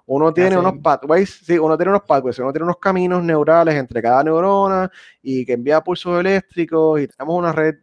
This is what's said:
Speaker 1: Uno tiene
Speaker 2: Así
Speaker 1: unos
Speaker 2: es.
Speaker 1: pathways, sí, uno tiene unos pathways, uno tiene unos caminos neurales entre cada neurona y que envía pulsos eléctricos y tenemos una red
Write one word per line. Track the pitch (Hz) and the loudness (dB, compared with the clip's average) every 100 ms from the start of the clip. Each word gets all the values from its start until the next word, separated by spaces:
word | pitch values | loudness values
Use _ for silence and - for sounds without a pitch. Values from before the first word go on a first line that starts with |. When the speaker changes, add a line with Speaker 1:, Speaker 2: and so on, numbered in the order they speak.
| - | -6
Speaker 1:
Uno | 139 160 | 0 0
tiene | 160 185 | 2 2
Speaker 2:
Así | 185 | 2
Speaker 1:
unos | 180 | 0
Speaker 2:
es. | 139 | 0
Speaker 1:
pathways, | 151 143 143 170 196 - | 0 0 2 0 0 -6
sí, | - 170 | -2 0
uno | 156 160 | 2 0
tiene | 180 | 0
unos | 202 | 0
pathways, | - 143 127 120 | 0 -2 0 -4
uno | 131 | -6
tiene | 151 | -4
unos | 170 170 | -4 -2
caminos | 196 185 180 180 | -2 0 0 -2
neurales | 170 156 147 165 165 | 0 0 4 4 4
entre | 147 127 117 | 0 -4 -4
cada | 117 127 | 2 2
neurona | 156 160 190 196 196 190 185 - - _ | 2 0 2 2 0 0 -4 -8 -20 _
y | 131 131 | -6 -6
que | 123 | -2
envía | 120 127 156 | -4 2 0
pulsos | 180 175 180 175 | 0 -6 -2 -2
eléctricos | 190 196 - 175 160 160 160 156 | 0 -2 -4 -6 -2 0 2 0
y | 135 | -4
tenemos | - 147 175 | -8 -6 -2
una | 175 | -2
red | 156 156 147 | 0 -2 -4